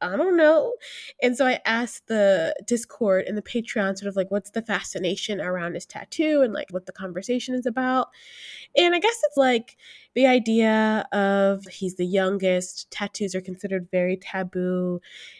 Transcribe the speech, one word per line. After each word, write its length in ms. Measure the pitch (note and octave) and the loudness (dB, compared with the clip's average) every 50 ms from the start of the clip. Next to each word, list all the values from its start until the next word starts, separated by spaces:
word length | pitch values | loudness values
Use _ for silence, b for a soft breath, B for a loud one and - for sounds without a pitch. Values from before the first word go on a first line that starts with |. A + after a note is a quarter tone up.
"I 160 | - F3+ F#3 A#3 | -6 -4 -2 0
don't 180 | D#4+ F#4+ F4+ | 0 2 4
know." 380 | E4+ D#4+ D4+ D#4+ D#4 - - - - B B B B B B B B | 6 6 6 6 6 4 0 -2 -8 B B B B B B B B
And 160 | - B3 B3 A#3+ | 0 0 2 2
so 100 | C4+ B3+ | 2 2
I 140 | B3 - - | 0 0 0
asked 420 | - A3+ A#3 A#3+ A#3 - - - - | -2 -2 -2 -2 -4 -8 -10 -8 -2
the 460 | A3+ G#3+ G3+ G3 G3 F3+ D#3+ - - - - - | 0 4 4 6 4 4 2 0 -4 -4 -4 -2
Discord 580 | A#3+ A#3 - - - - A#3+ G3+ F#3+ F#3 - | -2 -2 -2 -4 -6 -2 2 2 2 2 2
and 120 | - G#3+ G#3 | 0 -4 -6
the 40 | |
Patreon 560 | - - - A#3+ A3+ - - A3+ G3+ F#3+ G3 G3 | -6 -4 -4 -6 -4 -4 -2 -2 -2 -2 -2 -4
sort 120 | G3+ G3+ | -6 -6
of, 80 | F#3+ G3 | -2 -2
like, 120 | F#3 F#3+ | -2 -2
what's 220 | G3+ G3+ - - | -2 -4 -4 -4
the 100 | - A3+ | -8 -8
fascination 760 | A3+ - G#3 F#3+ - - - - F#3 F3 F#3+ G3+ - - G#3 F#3 | -4 -4 -4 -4 -4 -6 -6 -4 -4 -4 -4 -4 -4 -6 -6 -4
around 360 | D#3 F3+ F3+ F3+ E3+ F3 E3 | -4 -4 -4 -4 -4 -6 -8
his 100 | - - | -8 -10
tattoo 560 | - - - - - - - D#4+ D#4 D4+ D4 | -12 -14 -16 -14 -8 -4 -2 0 2 2 2
and, 120 | C4+ A#3 G#3 | 2 2 0
like, 140 | - - - | -4 -8 -8
what 140 | F3 F#3 F#3 | -8 -10 -10
the 60 | - | -12
conversation 640 | - - F#3+ F#3+ E3+ F3+ G3+ - B3 B3+ - - B3+ | -14 -12 -10 -8 -8 -8 -4 -4 -4 -4 -4 -4 -4
is 100 | B3+ A#3 | -4 -4
about. 440 | B3 A3+ C4 B3+ B3+ B3+ C4 B3 - B B B B B B B B B B B B B | -4 -4 -2 -2 0 0 0 -2 -4 B B B B B B B B B B B B B
And 180 | - F4 F4 F4 | 2 4 4 4
I 60 | F4 | 2
guess 180 | E4+ A4 A#4 - - | 2 0 0 0 -2
it's, 140 | C#5+ - C#4 | 0 2 4
like, 400 | C4+ B3+ B3 A#3 A3+ - - B B B B B B B B | 4 4 4 2 -2 -6 -18 B B B B B B B B
the 140 | B3 C4 C4 | 4 4 6
idea 800 | B3+ C4 A#3 A3+ A3 A3+ A3+ A3 A3 A3 A3 A3 G#3+ G#3+ - - - | 6 4 4 4 4 4 4 4 4 4 4 2 2 0 -2 -2 0
of 520 | G3+ G3+ G3 G3 G3 G3 G3 G3 G3 G3 - | 0 2 2 2 4 4 2 2 0 -4 -12
he's 280 | - - F#3+ F#3 F#3 | -12 -8 -6 -6 -4
the 100 | - F3+ | -2 -2
youngest, 840 | F3+ F#3 F#3+ F#3+ F#3 G3+ G3 F#3 F#3 F3+ F3+ F#3 - - - - - | 0 0 2 2 2 0 0 0 2 0 0 -2 -4 -10 -14 -16 -12
tattoos 420 | - - G#3 G3+ - - G#3+ F#3+ F3+ | -10 -8 -8 -8 -6 -6 -6 -4 -4
are 80 | F#3 | -6
considered 460 | F#3 F#3+ F#3 F#3 - G3 F#3+ F#3 F3+ - | -6 -8 -10 -10 -8 -6 -6 -6 -4 -2
very 260 | - F#3 F3+ F3+ F#3 F#3 | -2 0 0 0 -2 -4
taboo 840 | - - - F#3+ F#3 F3+ - F#3 F3+ F3+ F#3 F3+ F3+ F3+ F3 F3 B B B B B B B | -6 -8 -8 -6 -6 -6 -4 -4 -2 -2 0 -2 -2 -2 -4 -6 B B B B B B B